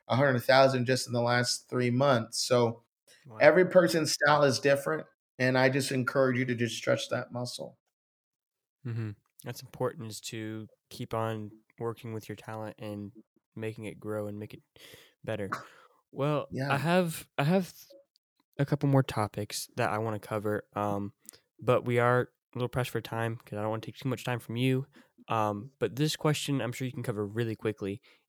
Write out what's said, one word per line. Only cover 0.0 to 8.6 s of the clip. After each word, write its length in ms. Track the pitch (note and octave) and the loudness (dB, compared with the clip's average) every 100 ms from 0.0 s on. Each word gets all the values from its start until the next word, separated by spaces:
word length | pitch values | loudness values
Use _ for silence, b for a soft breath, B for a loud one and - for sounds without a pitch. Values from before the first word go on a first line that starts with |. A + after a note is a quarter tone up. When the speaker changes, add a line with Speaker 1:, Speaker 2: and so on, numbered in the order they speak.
| B | B
Speaker 1:
a 80 | A#2+ | 2
hundred 220 | C#3+ B2 | 4 2
thousand 420 | - C3 C3+ B2+ A#2+ | 6 8 8 6 2
just 200 | C3 - | 0 0
in 60 | |
the 80 | A#2+ | 0
last 460 | A#2+ A#2+ A#2+ - - | 2 2 0 -4 -4
three 200 | B2+ B2 | -2 0
months. 480 | B2 C#3 B2 A2+ - | 4 4 4 2 -4
So 460 | - B2 A#2 A#2 _ _ _ b | 2 4 4 0 _ _ _ b
Speaker 2:
Wow. 160 | C#3 A2 | -12 6
Speaker 1:
every 260 | D3 D#3+ F3+ | 6 8 6
person's 460 | F#3 E3+ E3 D3 | 6 6 2 0
style 320 | - D3 D3+ | 0 4 6
is 160 | C#3+ A#2 | 6 4
different, 460 | C#3 C#3 D3 D#3 - _ _ - | 2 2 0 -6 -8 _ _ -2
and 200 | B2+ B2+ | 2 4
I 120 | C3 | 4
just 220 | C#3 - | 4 0
encourage 460 | C3+ B2 C#3 C3 B2 | -2 0 2 2 2
you 80 | C3 | -2
to 80 | A#2+ | -2
just 200 | A#2+ - | -4 -4
stretch 320 | - B2 - | 0 0 0
that 220 | A#2+ - | -6 -6
muscle. 460 | A#2+ B2 - - - _ _ _ _ _ _ _ _ | -8 -8 -10 -14 -16 _ _ _ _ _ _ _ _